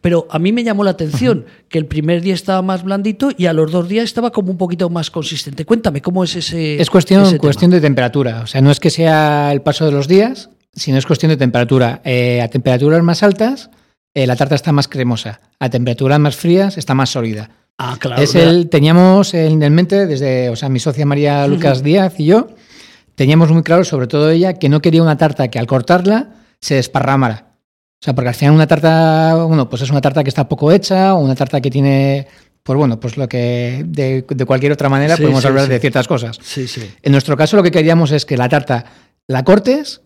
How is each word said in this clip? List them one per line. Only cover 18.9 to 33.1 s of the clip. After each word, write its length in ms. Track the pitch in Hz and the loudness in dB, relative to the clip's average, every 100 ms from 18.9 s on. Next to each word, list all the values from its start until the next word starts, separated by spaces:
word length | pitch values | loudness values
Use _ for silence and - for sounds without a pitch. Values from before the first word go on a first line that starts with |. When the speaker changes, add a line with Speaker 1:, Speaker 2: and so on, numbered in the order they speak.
| 170 185 190 185 | 6 6 4 2
Speaker 2:
en, 280 | 175 160 156 | 0 0 2
en 140 | 147 160 | 2 2
mente, 300 | 175 196 190 | 2 0 0
desde, 440 | 139 139 127 123 | -2 -2 -2 -2
o 60 | 113 | -4
sea, 140 | 139 | -4
mi 100 | 131 | -2
socia 260 | 156 139 143 | -2 -2 -2
María 360 | 143 147 143 | 0 0 0
Speaker 1:
Ujú. 120 | 143 151 | 0 0
Speaker 2:
Lucas 280 | 156 131 | 0 0
Díaz 340 | 143 185 190 - | 2 2 0 -2
y 60 | 151 | 2
yo, 200 | 208 311 - _ - - _ _ - | 2 0 -14 _ -20 -20 _ _ -2
teníamos 360 | 135 156 165 | 2 4 4
muy 120 | 165 | 2
claro, 200 | 160 170 | 2 0
sobre 240 | 185 143 123 | 2 -2 -2
todo 220 | 147 151 | 0 2
ella, 220 | 165 185 | 2 0
que 160 | 180 139 | 0 0
no 120 | 151 | 2
quería 200 | 165 165 | 2 2
una 160 | 165 147 | 2 2
tarta 320 | 156 139 127 | 0 0 -4
que 100 | 113 | -4
al 80 | 117 | -2
cortarla 680 | 131 123 180 185 220 285 _ _ _ | -2 2 0 2 0 -4 _ _ _
se 140 | - 135 | -4 -2
desparramara. 720 | 123 135 135 135 123 107 _ _ _ _ _ _ | -2 -2 0 0 0 -4 _ _ _ _ _ _
O 40 | - | -6
sea, 100 | 135 | -2
porque 140 | 123 | -4
al 60 | 120 | 0
final 180 | 143 156 | 4 4
una 120 | 151 | 4
tarta, 680 | 156 160 160 160 160 160 165 165 | 2 2 2 2 2 2 0 0
bueno, 240 | 160 120 | 0 -2
pues 120 | 120 | -6
es 80 | 131 | -2
una 100 | 143 | -2
tarta 240 | - 147 | 0 -2
que 60 | 135 | -2
está 180 | 131 131 | -2 -4
poco 240 | 151 147 | 0 2
hecha, 440 | 190 - 190 190 185 | 2 2 0 2 2
o 40 | |
una 160 | 139 131 | 0 -2
tarta 240 | 139 143 | -2 -2
que 100 | 135 | -2
tiene, 580 | 131 139 135 139 139 135 _ _ _ | 0 2 2 0 -2 -8 _ _ _
pues 140 | - 135 | -4 0
bueno, 200 | 139 113 | 0 -2
pues 180 | 120 | -8